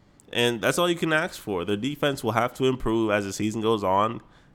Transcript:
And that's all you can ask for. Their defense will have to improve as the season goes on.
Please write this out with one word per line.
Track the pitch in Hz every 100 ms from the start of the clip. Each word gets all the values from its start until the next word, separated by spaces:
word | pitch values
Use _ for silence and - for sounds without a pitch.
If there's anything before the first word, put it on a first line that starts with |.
| _ - -
And | - 120 117
that's | 113 135
all | 175
you | 170
can | 170
ask | 156 180 -
for. | - 92
Their | 87 104
defense | 127 147 147 131
will | 113
have | 113 123 -
to | 131
improve | 127 117 113 110
as | 104 98
the |
season | 95 107 113
goes | 107 110
on. | 98 95 107 117 - - -